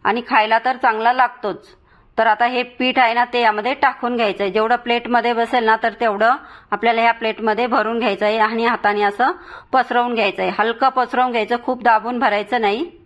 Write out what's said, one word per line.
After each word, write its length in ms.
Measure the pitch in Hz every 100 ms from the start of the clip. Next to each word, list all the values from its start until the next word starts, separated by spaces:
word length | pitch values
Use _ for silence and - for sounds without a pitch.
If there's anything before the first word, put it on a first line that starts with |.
आणि 180 | - 226
खायला 380 | 233 247 214 220
तर 160 | 240 247
चांगला 380 | 247 220 226
लागतोच. 540 | 254 240 - 208 175 - _ _ _ _ -
तर 100 | 226
आता 180 | 214 240
हे 180 | 254
पीठ 360 | 247 - 254 254
आहे 140 | 240
ना, 120 | 233 240
ते 160 | 240
यामध्ये 320 | 233 208 214
टाकून 420 | 277 277 254 240 240
घ्यायचं 280 | 220 185
आहे. 80 | 202
जेवढं 240 | 202 220 240
प्लेटमध्ये 580 | 233 240 233 240 233
बसेल 300 | 233 233 254
ना, 120 | 220 220
तर 100 | 226 220
तेवढं 360 | 233 202 226 269 - - _
आपल्याला 300 | 208 233 226
ह्या 100 | 233
प्लेटमध्ये 560 | 226 226 214 220 214 247
भरून 320 | 233 214 233
घ्यायचं 260 | 233 196 208
आहे 120 | 220
आणि 280 | 214 226 233
हाताने 360 | 226 208 208
असं 300 | 208 202 254 349 - - -
पसरवून 420 | 262 240 240 240
घ्यायचं 280 | 233 202 190
आहे. 100 | 185 196
हलकं 300 | 220 226 262
पसरवून 420 | 254 240 247 254
घ्यायचं, 240 | 233 214 240
खूप 200 | 240 254
दाबून 360 | 240 220 214 247
भरायचं 420 | 240 208 208 247
नाही. 300 | 214 214 349 -